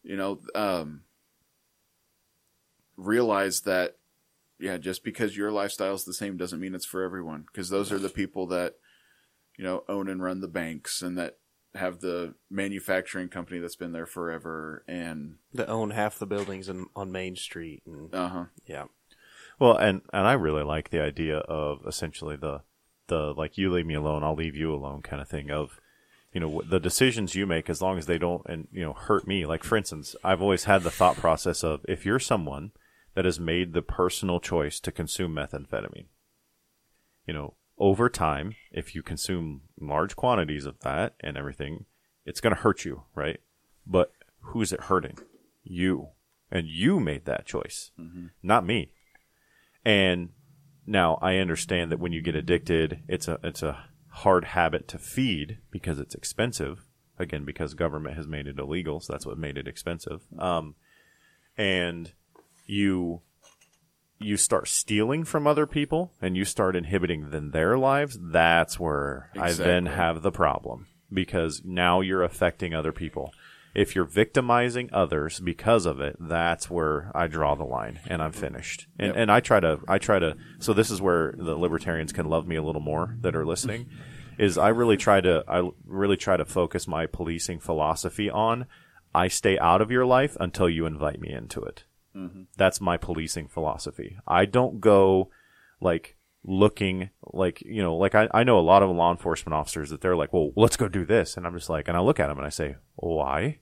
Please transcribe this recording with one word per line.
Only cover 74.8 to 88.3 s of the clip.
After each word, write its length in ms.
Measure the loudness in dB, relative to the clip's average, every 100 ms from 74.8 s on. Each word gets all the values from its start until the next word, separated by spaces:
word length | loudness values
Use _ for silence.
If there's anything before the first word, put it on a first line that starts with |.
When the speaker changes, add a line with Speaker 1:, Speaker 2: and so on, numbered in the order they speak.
| -2
Speaker 3:
others 480 | 0 2 2 -2 -4
because 460 | -6 -2 4 4 4
of 160 | -2
it, 160 | -6 -6
that's 500 | -4 0 2 0 -2
where 400 | -2 0 0 -2 -2
I 120 | -2
draw 280 | 2 2 0
the 80 |
line 360 | -2 -4 -6 -10 -6
and 140 | -4
I'm 120 | -4
finished. 540 | -4 -8 -8 -10 -12 -12 -4
And, 80 | -2
Speaker 1:
Yep. 60 | 2
Speaker 3:
and 140 | 6
I 80 | 6
try 200 | 6 4
to, 200 | 6 2 2
I 100 | 0
try 220 | 4 4
to, 160 | 2 -2 -14 -6
so 140 | 2
this 180 | 4 4
is 100 | 2
where 320 | 2 4 2 -2
the 180 | -4 0
libertarians 560 | 0 0 -2 -4 -4
can 140 | -4 0
love 200 | 0 0
me 80 | -2
a 60 |
little 180 | -2 -4
more 340 | -2 -2 -2 -2
that 140 | -2 0
are 100 | -2
listening, 440 | -2 -4 -6 -10 -16 -18
Speaker 1:
<laughs> 240 | -18 -16 2
Speaker 3:
is 200 | 2 6
I 120 | 4
really 280 | 6 6 6
try 240 | 6 6
to, 220 | 6 2 2
I 220 | 0 0 -4 -10
really 320 | -2 2 2
try 180 | 4 2
to 100 | 2
focus 400 | 0 0 -2 -4
my 180 | -4 -4
policing 540 | -4 -6 -4 -6 -8
philosophy 720 | -4 0 2 0 -4 -4
on, 360 | -2